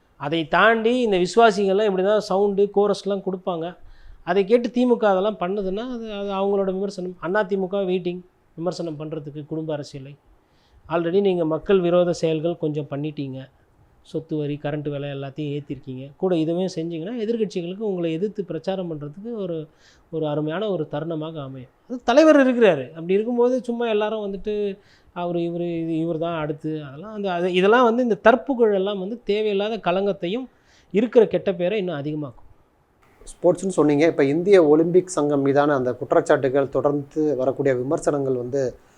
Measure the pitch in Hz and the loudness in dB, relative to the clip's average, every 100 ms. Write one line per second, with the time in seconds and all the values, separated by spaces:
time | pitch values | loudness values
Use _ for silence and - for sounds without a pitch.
0 | _ - 143 165 156 170 214 226 220 254 | _ -10 -4 -2 0 4 6 6 2 2
1 | 233 185 180 226 233 196 196 190 220 185 | 2 2 2 6 6 6 2 2 2 2
2 | 190 214 202 190 208 196 202 202 202 190 | 2 2 2 0 2 2 2 2 2 0
3 | 196 196 190 185 196 170 165 175 - - | -2 -4 -4 -6 -4 -6 -6 -12 -20 -20
4 | - - - 190 190 240 233 240 247 233 | -20 -10 -2 0 4 2 2 2 2 4
5 | 214 190 208 196 180 208 190 196 254 240 | 4 2 0 -2 -4 -4 -4 -4 -6 -10
6 | 220 202 202 190 196 202 196 185 202 190 | -10 -8 -6 -2 0 0 0 -2 -4 -6
7 | 180 180 160 208 190 196 185 202 190 185 | -10 -8 -2 0 0 -2 -2 -2 -2 -2
8 | 175 180 - _ _ - 175 170 170 151 | -2 -8 -12 _ _ -8 -6 -4 -6 -8
9 | 156 156 147 147 147 160 160 147 139 139 | -8 -10 -10 -12 -10 -8 -6 -6 -8 -14
10 | 135 143 _ _ _ _ _ _ - 165 | -16 -20 _ _ _ _ _ _ -4 -2
11 | 170 190 196 180 156 160 - 196 170 180 | 0 2 2 2 0 -2 2 2 4 2
12 | 175 170 160 160 165 170 156 151 139 143 | 2 0 0 0 -2 -2 -4 -4 -6 -6
13 | 151 151 139 131 131 _ _ _ _ _ | -6 -6 -8 -10 -16 _ _ _ _ _
14 | _ 160 151 156 147 147 147 151 147 143 | _ -10 -6 -6 -4 -6 -6 -6 -6 -6
15 | 143 139 139 135 147 147 147 139 - 127 | -8 -8 -10 -8 -6 -6 -8 -12 -10 -12
16 | 139 - 185 170 160 170 185 170 165 165 | -14 -4 -2 0 0 -2 -2 -4 -6 -6
17 | 175 247 214 233 202 185 170 196 214 185 | -8 -6 -4 -2 -2 -4 -8 -8 -6 -4
18 | 170 160 208 202 180 160 190 190 175 156 | -2 -2 -4 -6 -8 -8 -6 -6 -6 -8
19 | 147 175 226 226 185 160 151 _ _ _ | -10 -12 -12 -8 -6 -8 -10 _ _ _
20 | _ 160 156 151 151 170 214 180 147 147 | _ -6 -2 -2 -2 -4 -4 -4 -4 -6
21 | 160 160 156 160 135 131 123 _ - 247 | -6 -6 -8 -10 -12 -14 -18 _ -14 -8
22 | - 254 320 294 254 240 214 147 127 160 | 2 6 8 8 6 6 4 4 -2 -8
23 | 170 196 220 240 240 254 247 233 233 214 | -2 -2 0 0 2 0 -4 -4 -2 0
24 | 214 220 202 196 214 208 208 190 _ _ | -2 -4 -6 -8 -6 -4 -4 -6 _ _
25 | _ 180 175 175 170 170 175 165 165 160 | _ -8 -4 -2 -2 -4 -4 -4 -4 -2
26 | 165 160 165 165 151 151 156 156 143 139 | -2 -2 -4 -4 -4 -6 -6 -8 -10 -16
27 | 208 214 196 175 185 180 196 240 240 233 | -14 -6 -4 -2 0 2 4 6 6 4
28 | 247 190 214 247 269 240 220 196 190 202 | 0 4 4 4 2 2 2 2 -2 -4
29 | 185 233 - 208 214 196 208 226 180 185 | -8 -8 -4 -2 0 -2 -2 -4 -2 0
30 | 196 196 175 233 254 _ _ _ _ 185 | 0 -2 -4 -6 -8 _ _ _ _ 0
31 | 233 254 214 175 196 175 175 214 180 147 | 4 4 4 2 -2 -2 -2 -2 -4 -4
32 | 143 151 139 - - _ _ _ _ _ | -6 -6 -8 -12 -20 _ _ _ _ _
33 | _ _ - - 170 175 196 175 151 143 | _ _ -20 0 2 2 0 2 4 6
34 | 165 151 139 160 180 190 151 151 170 175 | 4 4 2 2 6 6 8 6 6 4
35 | - - 147 143 139 139 147 139 123 120 | 2 0 0 2 2 4 4 2 0 -4
36 | - 165 - 147 131 139 131 139 143 147 | 0 2 4 2 2 0 0 0 0 0
37 | 139 156 151 127 131 123 139 123 131 165 | -4 -2 0 0 0 0 0 0 0 -2
38 | 175 143 135 127 123 139 127 - _ | -2 -2 0 -2 -4 -4 -4 -6 _